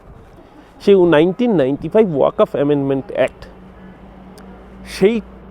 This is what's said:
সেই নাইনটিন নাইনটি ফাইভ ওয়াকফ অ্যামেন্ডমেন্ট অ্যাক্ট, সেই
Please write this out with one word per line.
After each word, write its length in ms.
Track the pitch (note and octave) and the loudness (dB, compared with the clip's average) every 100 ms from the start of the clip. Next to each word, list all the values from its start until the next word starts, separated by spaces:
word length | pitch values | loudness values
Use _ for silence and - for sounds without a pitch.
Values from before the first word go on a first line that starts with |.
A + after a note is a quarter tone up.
| - - - - - - - - | -20 -20 -20 -20 -20 -20 -20 -4
সেই 140 | - G3 F3 | 2 4 4
নাইনটিন 380 | D3+ F3 F3+ B3 F#3 | 4 2 0 0 0
নাইনটি 280 | C3 C#3+ D#3 | 0 -4 -2
ফাইভ 120 | E3 F#3 C#3+ | 0 0 0
ওয়াকফ 320 | C#3 - G#3+ B2+ | -2 0 -2 -2
অ্যামেন্ডমেন্ট 480 | C#3+ C#3+ C#3 C3+ - - | -2 -2 -2 -4 -6 -4
অ্যাক্ট, 260 | C3 - - - - - - - - - - - - - - - - - | -4 -6 -20 -20 -20 -20 -20 -20 -20 -20 -20 -20 -20 -20 -20 -20 -18 0
সেই 200 | F#3+ A#3 - - - | 0 0 -8 -20 -20